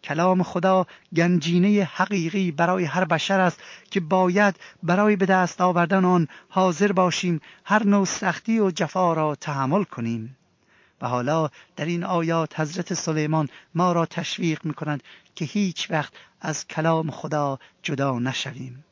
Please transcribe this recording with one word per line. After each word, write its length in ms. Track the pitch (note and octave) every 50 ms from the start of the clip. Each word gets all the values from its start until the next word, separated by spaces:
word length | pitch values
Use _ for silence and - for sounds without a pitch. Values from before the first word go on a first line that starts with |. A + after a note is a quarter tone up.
| -
کلام 380 | - C#3+ D#3+ E3+ F#3 F#3 F#3
خدا 440 | F3 - - F3+ E3 F#3+ F#3+ F#3 F3+ - - - _ _ -
گنجینهٔ 680 | D#3+ E3+ F3 F3+ E3+ C#3+ E3 E3+ F3+ F3+ G3+ G#3 G3+ F#3+
حقیقی 640 | D3+ - - F3+ F#3+ G#3 F#3+ E3 E3 D#3 F#3 F#3+ F3
برای 340 | D3 D3 E3+ E3+ F#3 F#3 F3+
هر 200 | D3 C#3 F3+ F#3
بشر 360 | D#3+ E3+ D#3 - - G3 F#3+
است 200 | F#3 F3 - - - - - - - _
که 100 | - G3
باید 560 | E3+ D3+ F#3+ F#3 F#3 F3+ F3+ G3+ G#3 G3+ F3+ - - - - _
برای 340 | - E3 F3 F#3+ G#3 G#3+ G#3
به 100 | F#3 G3
دست 340 | F3 F#3+ F#3 F#3 E3 - -
آوردن 440 | F3+ F3+ F3 F3 E3+ D#3 G3 F#3+ F#3
آن 240 | F3+ F3+ F3 E3 - - - - _
حاضر 440 | - F#3+ F#3+ F#3 E3+ C#3+ G3+ G#3
باشیم، 480 | G3 F#3+ F#3 F3+ D#3 - - F3+ E3+ D3+ - - - _ _
هر 220 | - G3 G#3+ A3
نوع 180 | G3+ G3+ G3+ G3
سختی 560 | F#3 - - - F#3 E3+ - _ - A3+ A3+
و 100 | G#3 F#3+
جفا 420 | E3+ - F#3 D3 - F#3 F#3 E3+
را 220 | E3 D#3+ D#3 D3+ D3
تحمل 500 | - - D#3 C#3+ C#3 C3+ C3 D#3 G#3+ F#3+
کنیم. 520 | _ - - A#2 A#2 A#2 A2+ A2 B2 C3 _ _ _ _ _ _ _ _ _ _ _ _ _
و 60 | B2
حالا 420 | B2 B2 B2 A#2+ C#3 D#3 E3 D#3+ D3 _ - - _ _
در 80 | - D3
این 200 | D#3+ F3 E3+ F3
آیات 560 | - F#3 E3+ E3 E3 E3 E3 D#3+ D#3 - -
حضرت 340 | D#3 D3 E3 F#3+ E3+ - E3+
سلیمان 540 | D#3 - E3+ D#3 D#3 D3+ D3+ D#3+ D#3+ D3+ C3+ - - - _ _
ما 180 | E3 F3+ F3+
را 140 | F3 E3+ E3
تشویق 580 | - - - D3 - - - F3+ E3+ D#3 - -
می‌کنند 380 | D#3+ C#3+ - D#3 D3+ D3 C3+ _ - - - _ _ _
که 100 | - E3+
هیچ 460 | C3+ - G#3 G3+ F#3 E3 - - -
وقت 220 | F3+ D#3 C#3+ - _ - - _ _ _
از 260 | - D#3 D3+ - -
کلام 440 | _ - - D#3 E3 E3 D#3+ D#3+ D#3
خدا 480 | - - - D#3 D3+ D3+ D3 C#3 C3+ C3 - - _ _
جدا 360 | - - D3+ B2+ C#3 C#3 C3 A#2+
نشویم. 680 | A#2+ C3 B2+ - - C3+ A#2 B2+ B2+ B2+ B2 C3 D3+ _